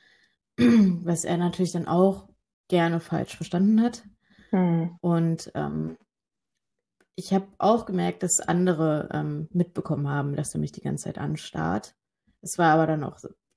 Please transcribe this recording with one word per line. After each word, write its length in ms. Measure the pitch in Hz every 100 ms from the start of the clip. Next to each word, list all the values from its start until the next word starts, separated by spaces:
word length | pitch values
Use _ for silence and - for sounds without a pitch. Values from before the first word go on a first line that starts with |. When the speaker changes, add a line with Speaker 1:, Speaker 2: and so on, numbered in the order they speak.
| _ _ _ _ _ -
Speaker 1:
<clears throat> 0 |
Was 680 | 240 233 190 175 170 165
er 120 | - 175
natürlich 340 | 175 170 180
dann 160 | 175 -
auch 400 | 170 190 190 - _ _ _ -
gerne 320 | 175 170 165
falsch 360 | - 165 - -
verstanden 460 | 165 175 202 220
hat. 220 | 233 233 - _ _ _ -
Speaker 2:
Hm. 440 | 190 180 170 170 170
Speaker 1:
Und, 520 | 175 170 165 160 -
ähm, 420 | - 147 78 80 82 _ _ _ _ _ _ _ _ _ _ _
ich 180 | - -
hab 120 | 196 196 -
auch 260 | 196 233 -
gemerkt, 360 | 185 175 175
dass 180 | 180 -
andere, 680 | - 175 180 156 160 151 -
ähm, 360 | 151 151 147 156
mitbekommen 560 | 175 175 - - 143 143
haben, 260 | 143 143
dass 200 | 143 143
er 60 | 156
mich 120 | 147
die 80 | -
ganze 240 | 143 143
Zeit 140 | - -
anstarrt. 760 | 147 156 - - 160 202 - _ _ _ _ _
Es 180 | 185 -
war 140 | 165
aber 140 | 156 160
dann 180 | 156
auch 140 | 143 -
so 100 | - - _